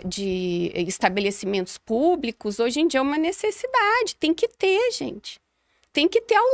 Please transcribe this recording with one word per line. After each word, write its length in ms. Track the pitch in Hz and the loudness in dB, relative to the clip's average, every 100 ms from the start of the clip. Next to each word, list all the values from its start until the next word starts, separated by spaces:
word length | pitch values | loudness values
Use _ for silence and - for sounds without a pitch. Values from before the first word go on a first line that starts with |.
| 190 | -4
de 680 | 196 196 185 180 175 175 - | -4 -4 -2 -2 -2 -2 -2
estabelecimentos 1040 | 175 - 196 196 202 202 190 196 185 - | -4 0 0 2 -2 -2 -2 -2 -4 -8
públicos, 800 | - 226 320 349 233 - 208 202 | -4 2 2 2 -2 -6 -6 -2
hoje 220 | 233 262 | -2 2
em 60 | 320 | 2
dia 120 | 269 | 2
é 20 | |
uma 160 | 277 302 | 0 0
necessidade, 1000 | 320 381 427 - 508 508 415 480 440 - | -2 -2 -2 -4 -2 0 2 2 0 -2
tem 120 | 311 | -2
que 140 | 330 466 | 0 -2
ter, 440 | - 381 381 494 | 0 0 2 0
gente. 480 | - 262 208 - - _ _ _ _ _ | -2 -6 -10 -14 -20 _ _ _ _ _
Tem 160 | - 330 | 0 4
que 140 | 453 | 2
ter 140 | 453 415 | 4 4
ao 180 | 494 | 4